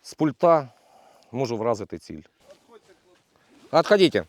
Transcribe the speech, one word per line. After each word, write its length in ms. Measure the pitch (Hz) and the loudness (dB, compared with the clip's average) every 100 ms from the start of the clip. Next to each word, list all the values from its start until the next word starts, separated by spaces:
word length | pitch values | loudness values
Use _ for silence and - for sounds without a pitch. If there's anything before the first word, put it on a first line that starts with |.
З 120 | - | -20
пульта 560 | - 156 - 175 160 131 _ _ _ _ _ _ | -4 -4 0 2 2 0 _ _ _ _ _ _
можу 260 | 120 123 113 | -8 -6 -4
вразити 400 | 117 107 95 82 | -4 -4 -8 -14
ціль. 240 | - 78 - _ _ - _ 440 _ 370 _ _ _ _ _ _ - | -16 -18 -20 _ _ -20 _ -20 _ _ _ _ _ _ _ _ -2
Отходите. 540 | 156 165 208 175 104 | -2 2 4 4 2